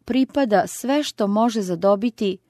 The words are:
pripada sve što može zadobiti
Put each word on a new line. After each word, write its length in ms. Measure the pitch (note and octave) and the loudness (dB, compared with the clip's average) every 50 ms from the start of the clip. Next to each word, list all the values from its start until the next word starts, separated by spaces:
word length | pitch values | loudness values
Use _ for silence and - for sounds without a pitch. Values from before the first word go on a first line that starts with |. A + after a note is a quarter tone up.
| _ | _
pripada 640 | - A#3 C4 C4 - - C#4+ C#4 A3 G#3 F#3 - | -2 0 0 0 0 0 -2 0 2 2 2 2
sve 360 | F3 - - - A#3+ C#4+ D4+ C#4+ | 0 -6 -8 -4 -2 -2 -2 -2
što 240 | - - - G#3+ | -4 -4 -2 -2
može 340 | G3 G3+ G#3+ A#3 B3 G#3+ A3+ | 0 2 2 2 2 0 -2
zadobiti 760 | F#3+ F3+ F3 E3 F#3+ G3 G3+ G3 A3+ B3 - - G#3+ G3 F#3+ - _ | -4 -4 -2 0 2 2 2 2 0 -4 -4 -2 -4 -4 -4 -6 _